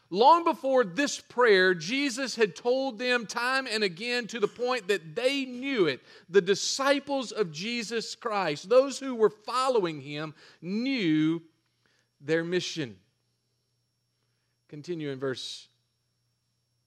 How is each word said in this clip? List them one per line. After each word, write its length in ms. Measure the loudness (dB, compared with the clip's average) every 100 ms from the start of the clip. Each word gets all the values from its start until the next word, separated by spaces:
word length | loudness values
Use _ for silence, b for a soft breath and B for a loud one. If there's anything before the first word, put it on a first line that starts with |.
| b
Long 360 | 4 8 8
before 380 | 6 0 2 2
this 380 | 2 0 -2 -2
prayer, 540 | -8 2 6 8 6
Jesus 600 | 2 -2 -2 -2 -4 -6
had 220 | 0 0 0
told 420 | -2 0 -2 -4
them 280 | -2 -2 -2
time 400 | -4 -2 -2 -2
and 180 | -2
again, 420 | -2 -2 -4 -4 -4
to 120 | -4
the 80 | -4
point 400 | -2 -2 -2 -2
that 260 | -4 -2
they 300 | -4 -2 -2
knew 420 | -4 -6 -4 0 0
it. 140 | 0 B B B
The 100 | 2
disciples 920 | 4 -2 -2 -2 0 0 0 -4 -4
of 200 | -4 -4
Jesus 600 | -4 -6 -6 -4 -6 -8
Christ, 560 | -8 -6 -2 -2 -4 4
those 280 | 4 4 -2
who 160 | -6
were 140 | 2 0
following 720 | 0 -6 0 2 2 0 -4
him, 340 | -8 -8 -8 -10 B B
knew 800 | -6 -4 -2 0 2 4 2 0 -6 _ _ _ _ _ _ _
their 200 | -2 -2
mission. 560 | 0 -4 -4 -8 -8 -10 _ _ _ _ _ _ _ _ _ _ _ _ _ _ _ _ _
Continue 420 | -18 -10 -8 -6
in 80 | -4
verse 500 | -4 -4 -8 -14 -18 _ _ _ _ _ _ _ _ _ _ _